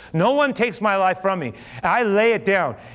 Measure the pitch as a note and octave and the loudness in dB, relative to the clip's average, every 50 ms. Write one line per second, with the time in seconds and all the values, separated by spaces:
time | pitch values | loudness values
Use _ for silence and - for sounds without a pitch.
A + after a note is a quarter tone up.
0 | - - - D#3+ F#3 A#3+ C#4 D4 C#4+ C4+ - - A#3 A#3+ E3 - G#3+ G#3 G3 G3 | -12 -4 -2 0 2 2 2 2 0 0 0 -2 -2 -2 -2 -2 0 0 2 2
1 | F#3+ F#3 F3+ F#3 - G3 F#3+ F3+ C#3+ A#2 - - - - - - - E3 G3 A#3+ | 2 2 0 0 -2 -2 -2 -2 -4 -6 -8 -12 -16 -18 -10 -4 -2 0 0 0
2 | A#3+ G#3 G3 G#3 A3 A#3 A3 G3 - F#3+ G3 F#3+ E3 C3 G#2+ - - - | 0 2 2 2 4 2 2 0 0 0 2 2 0 -2 -4 -8 -14 -12